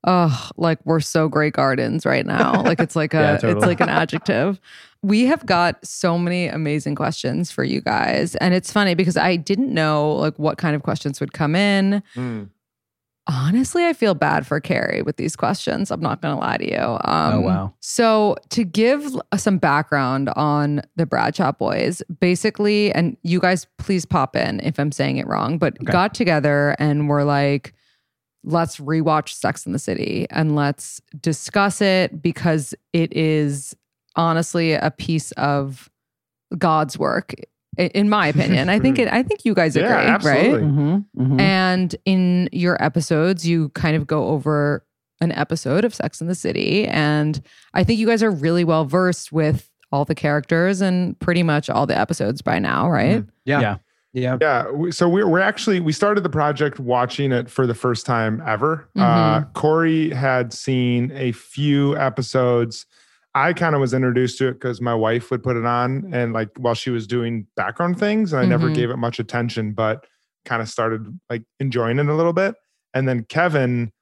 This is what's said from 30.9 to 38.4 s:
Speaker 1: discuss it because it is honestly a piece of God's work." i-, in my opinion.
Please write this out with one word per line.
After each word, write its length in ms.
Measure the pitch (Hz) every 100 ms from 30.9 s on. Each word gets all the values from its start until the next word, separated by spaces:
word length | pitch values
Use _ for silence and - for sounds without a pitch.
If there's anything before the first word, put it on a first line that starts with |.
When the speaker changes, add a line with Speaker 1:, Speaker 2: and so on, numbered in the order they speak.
| - _ 147
Speaker 1:
discuss 580 | - 151 - 208 202 -
it 400 | 202 185 185 160
because 520 | 170 - 175 160 139 - _
it 220 | 170 165 -
is 580 | 160 156 147 143 - - _ _ _ -
honestly 560 | 165 165 170 175 165
a 180 | 151 156
piece 400 | - - 160 -
of 560 | - 143 143 139 127 - _ _ _ _ _ _ 180
God's 420 | 170 156 151 -
work." 340 | - - - - - _ _ -
i-, 100 | 175 -
in 120 | 208
my 200 | 208 160
opinion. 420 | 143